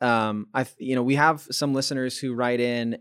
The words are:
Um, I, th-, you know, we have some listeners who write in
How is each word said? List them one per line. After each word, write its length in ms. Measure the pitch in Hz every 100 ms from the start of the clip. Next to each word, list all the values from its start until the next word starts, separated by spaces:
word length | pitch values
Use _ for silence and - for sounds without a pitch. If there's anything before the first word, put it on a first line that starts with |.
Um, 460 | 123 113 110 107 107
I, 120 | 131
th-, 120 | 131 -
you 160 | 127 127
know, 80 |
we 100 | 123
have 320 | 139 156 151 -
some 240 | - 143 135
listeners 420 | 135 135 127 -
who 160 | 131
write 260 | 120 123 123
in 380 | 120 120 117 113